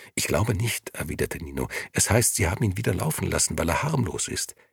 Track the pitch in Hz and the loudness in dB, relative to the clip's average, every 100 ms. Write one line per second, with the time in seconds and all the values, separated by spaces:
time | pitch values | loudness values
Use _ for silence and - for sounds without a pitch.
0 | - - - 73 113 95 117 - - - | -10 -4 0 2 2 2 0 -2 -8 -10
1 | 71 73 - - 73 67 62 - - - | -6 -2 -4 -4 -8 -4 -4 -6 -4 0
2 | - 107 117 - 92 101 107 95 117 92 | 4 4 4 2 2 2 0 0 0 0
3 | 156 - 92 80 - 80 80 82 147 156 | 0 0 0 2 0 0 0 2 2 0
4 | 117 - - - - - _ | 0 -2 -4 -4 -6 -10 _